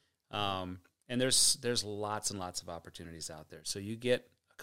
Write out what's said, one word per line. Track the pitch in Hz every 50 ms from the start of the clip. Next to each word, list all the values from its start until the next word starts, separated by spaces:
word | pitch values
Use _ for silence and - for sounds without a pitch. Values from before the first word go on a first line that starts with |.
| _ _ _ _ _ _ -
too. |
Um, | 104 104 101 95 92 92 90 92 90 - _ _ _ _ -
and | 123 123
there's, | 127 131 120 - - - - - 131
there's | 120 123 110 101
lots | 104 104 101 104 104 107 104 - -
and | 98 98
lots | 92 90 87 - 85
of | 90
opportunities | 85 85 - - - - 87 82 82 82 78 -
out | 80 76 76 -
there. | - - -
So | - - 104
you | 98 104 113
get | 113 120 123 123 123 - _ _ _ _ _
a | _ -